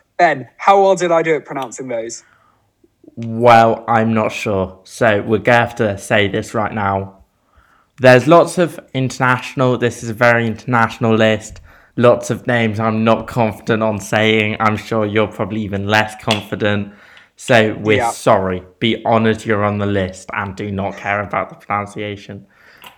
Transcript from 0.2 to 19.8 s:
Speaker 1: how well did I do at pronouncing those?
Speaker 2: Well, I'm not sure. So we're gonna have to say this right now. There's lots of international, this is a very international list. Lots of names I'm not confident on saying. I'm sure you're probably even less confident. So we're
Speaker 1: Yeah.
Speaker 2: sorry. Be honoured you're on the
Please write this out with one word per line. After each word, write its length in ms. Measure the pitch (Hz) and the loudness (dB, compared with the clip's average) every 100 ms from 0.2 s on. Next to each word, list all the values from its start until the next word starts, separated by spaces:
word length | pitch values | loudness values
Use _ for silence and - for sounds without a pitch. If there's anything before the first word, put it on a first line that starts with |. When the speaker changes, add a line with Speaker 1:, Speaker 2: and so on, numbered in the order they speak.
| 175 139 123 - | 0 0 -8 -4
Speaker 1:
how 240 | - 202 | 2 4
well 140 | 196 185 | 4 2
did 160 | 175 | 0
I 100 | 165 | 0
do 140 | 160 151 | 0 -2
at 100 | - | -4
pronouncing 420 | 139 123 - 131 | -10 -10 -10 -8
those? 360 | 117 113 - - _ _ _ _ _ _ _ _ - | -8 -8 -12 -20 _ _ _ _ _ _ _ _ -10
Speaker 2:
Well, 680 | 117 113 117 117 117 110 - | -8 2 6 8 6 2 0
I'm 260 | 113 113 | 0 2
not 180 | 113 107 | 0 -2
sure. 480 | - 110 98 92 - - | -4 -4 -2 -4 -8 -16
So 360 | - 120 101 | -2 0 2
we're 180 | 107 107 | 0 0
gonna 200 | 113 120 | 2 2
have 160 | 113 - | 2 -2
to 240 | 110 98 | -4 -4
say 300 | - 110 101 | -2 0 0
this 260 | 107 104 117 | -2 -6 -4
right 180 | 104 | -4
now. 520 | - 196 196 101 - _ _ _ _ _ _ _ - | -4 -2 -2 -4 -14 _ _ _ _ _ _ _ 2
There's 240 | 127 127 120 | 6 6 8
lots 320 | 170 160 185 | 6 4 0
of 220 | 165 - - 131 | -2 -4 -10 -4
international, 840 | 131 - 127 123 - - 127 120 | -4 0 0 0 -4 -2 0 0
this 240 | 120 - | -2 -4
is 80 | 117 | -8
a 60 | 107 | 0
very 320 | 120 117 117 | 2 2 0
international 640 | 101 - 123 113 - 117 | -4 -2 0 0 0 0
list. 480 | 110 110 107 - - - - _ - | 4 2 0 -4 -20 -20 -20 _ 2
Lots 360 | 120 120 - | 4 4 0
of 160 | 117 - | -6 -2
names 320 | 120 113 104 | 0 0 -2
I'm 240 | 110 110 | -2 0
not 240 | 110 110 - | 2 0 -2
confident 560 | 127 110 101 - 110 | -2 -2 -2 -4 -2
on 160 | 110 104 | -2 -4
saying. 580 | - 110 110 110 107 110 | -2 0 2 2 0 0
I'm 180 | 110 104 | -2 -2
sure 280 | - 113 107 | -2 -2 0
you're 220 | 107 104 | 0 -2
probably 340 | - 101 110 | -2 -6 -6
even 240 | 104 98 98 | -6 -6 -2
less 300 | 107 107 - | 0 -2 -6
confident. 720 | - 104 - 101 107 101 101 - - - _ _ | -6 -6 -6 -4 -2 -2 -6 -12 -20 -20 _ _
So 380 | - 120 110 92 | 0 2 2 0
we're 160 | 104 104 | 0 0
Speaker 1:
Yeah. 140 | 117 | 0
Speaker 2:
sorry. 520 | - - 104 95 90 - - | -2 2 2 0 -6 -10 -6
Be 260 | 117 110 110 | -4 -2 0
honoured 380 | 113 113 104 | 0 2 -2
you're 220 | 113 104 104 | -2 -2 -2
on 120 | |
the 80 | 104 | -2